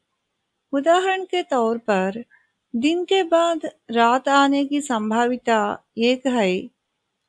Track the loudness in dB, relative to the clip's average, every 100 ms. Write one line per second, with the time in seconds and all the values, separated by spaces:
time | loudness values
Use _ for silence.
0 | _ _ _ _ _ _ _ -2 2 2
1 | 2 -4 -4 -4 -2 0 0 -2 -2 -2
2 | -2 -6 -14 _ _ _ _ -2 0 0
3 | 0 0 2 2 2 -2 -6 -12 -6 0
4 | 2 2 2 2 4 2 0 -4 -2 -4
5 | -2 0 0 -2 0 0 0 -4 _ -2
6 | 0 0 0 0 0 0 -6 -16 _ _
7 | _ _